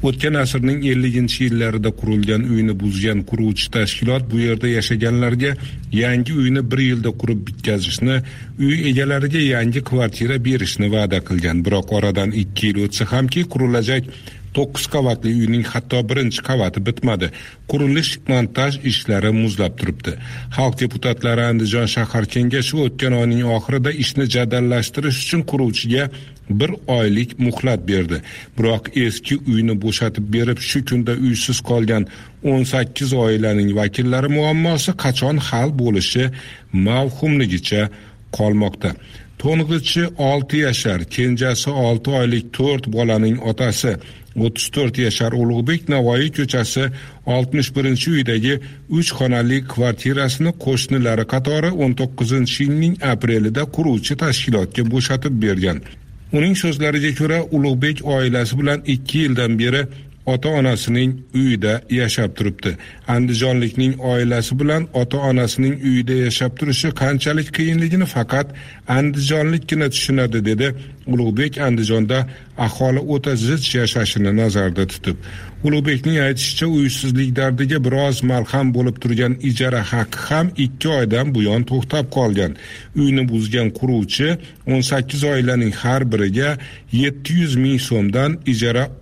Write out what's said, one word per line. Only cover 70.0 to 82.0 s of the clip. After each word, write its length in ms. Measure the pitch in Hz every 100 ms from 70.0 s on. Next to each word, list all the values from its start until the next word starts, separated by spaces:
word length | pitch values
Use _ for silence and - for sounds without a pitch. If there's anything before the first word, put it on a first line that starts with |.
| - 135 123 113 104
dedi 180 | 107 139 131 - - -
Ulug'bek 420 | 123 117 107 147 147 139
Andijonda 520 | 117 110 113 110 131 131 - - -
aholi 440 | 117 - 131 123 131
o'ta 200 | 143 135 123
zich 300 | 113 156 123 127
yashashini 520 | 117 127 101 104 101 107
nazarda 420 | 113 101 95 87 92
tutib. 260 | - - - - - - - 151
Ulug'bekning 500 | 147 147 135 147 160 135
aytishicha, 400 | 127 - - 165
uysizlik 640 | 156 139 127 135 127 131 123
dardiga 440 | 135 127 135 151 127
biroz 320 | 135 143 120 127
malham 360 | 123 110 135 131 123
bo'lib 220 | 123 120
turgan 300 | 123 117 123 127 139
ijara 320 | 113 131 123 98
haqqi 280 | 120 107 - -
ham 200 | 151 175 170 131
ikki 220 | 135 160 147
oydan 280 | 113 117 143 127
buyon 260 | 104 110 117
to'xtab 340 | 127 - 156